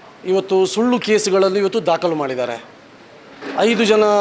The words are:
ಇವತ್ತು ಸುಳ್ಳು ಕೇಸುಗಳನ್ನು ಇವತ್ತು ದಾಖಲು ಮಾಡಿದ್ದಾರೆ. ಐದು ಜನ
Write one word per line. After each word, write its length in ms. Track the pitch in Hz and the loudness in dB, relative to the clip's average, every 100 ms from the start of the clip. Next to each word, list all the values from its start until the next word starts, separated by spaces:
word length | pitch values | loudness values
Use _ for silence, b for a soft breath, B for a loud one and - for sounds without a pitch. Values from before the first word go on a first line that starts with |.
| - - | -20 -12
ಇವತ್ತು 420 | 185 190 190 190 185 | -2 -2 0 0 0
ಸುಳ್ಳು 340 | 214 247 247 | 0 0 0
ಕೇಸುಗಳನ್ನು 580 | - 214 202 190 190 196 | 0 0 2 2 2 0
ಇವತ್ತು 280 | 196 226 175 | -2 -2 -2
ದಾಖಲು 280 | 165 175 | 0 0
ಮಾಡಿದ್ದಾರೆ. 500 | 156 139 127 123 117 - - - - - - - - - - | -2 -4 -4 -6 -8 -12 -20 -20 -20 -20 -20 -20 -18 -10 -2
ಐದು 260 | 208 220 | 0 2
ಜನ 200 | 220 214 214 208 | 2 4 4 4